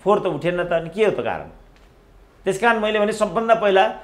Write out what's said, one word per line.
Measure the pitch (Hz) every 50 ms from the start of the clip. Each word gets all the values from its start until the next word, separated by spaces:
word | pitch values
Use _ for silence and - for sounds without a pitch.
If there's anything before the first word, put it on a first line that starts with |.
| -
फोहोर | 190 214 202
त | 196
उठेन | 185 156 135 151 175 175 180 170
त, | 175 170
अनि | 165 165 165
के | 170 214 214
हो | 190
त | - 127
कारण? | 110 107 87 76 76 80 - - - - _ _ _ _ _ _ _ _ _ - - _ _ _ -
त्यस | 190 185 190
कारण | 226 240 226 214
मैले | 214 214 214 214
भने | 208 214
सबभन्दा | - - 214 196 165 226 226 226 220
पहिला | 226 208 202 190 190 208 226 - -